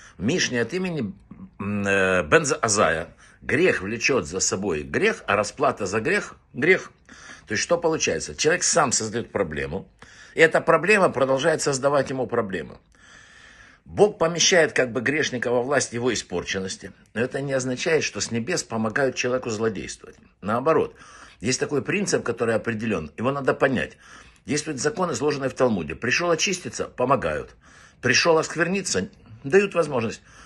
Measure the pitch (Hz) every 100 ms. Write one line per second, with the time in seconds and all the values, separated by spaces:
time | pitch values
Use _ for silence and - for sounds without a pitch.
0 | - - 95 165 123 123 117 180 185 160
1 | 107 - - - 95 - 98 104 101 98
2 | 95 92 80 160 147 151 117 101 87 80
3 | 82 - - _ - 120 175 - 95 113
4 | - 131 78 92 - 101 98 78 67 73
5 | 202 214 - 101 104 - 139 110 98 107
6 | 117 202 - - _ 131 147 185 - -
7 | - - - - - 110 - 170 170 160
8 | - 82 - - 151 175 - - 143 -
9 | 110 95 87 107 90 71 69 82 - _
10 | - - - - 160 165 165 165 165 214
11 | 170 120 131 135 160 156 - 135 139 143
12 | 131 135 117 120 107 92 64 - _ _
13 | - - - - - - - _ - 82
14 | 208 208 165 170 147 185 151 - 131 113
15 | 120 151 135 127 - 123 123 143 123 117
16 | 123 101 - 90 82 98 95 - 98 -
17 | _ 107 127 139 139 135 127 127 175 156
18 | - 101 - 117 120 170 - 113 110 104
19 | 135 123 123 127 127 107 113 95 - -
20 | - - _ _ 95 117 139 151 - -
21 | - - - - 110 131 147 143 135 175
22 | 202 139 110 117 117 110 - 110 113 95
23 | 76 - 117 143 135 127 151 120 71 -
24 | - - - _ - 143 - 139 - -
25 | 180 120 143 139 131 - 127 104 78 71
26 | 117 - 175 165 202 180 123 - - -
27 | 127 135 87 76 67 - _ - - _
28 | 123 - 175 160 147 151 165 196 - 92
29 | - - - - 143 185 202 175 156 131
30 | 113 92 - -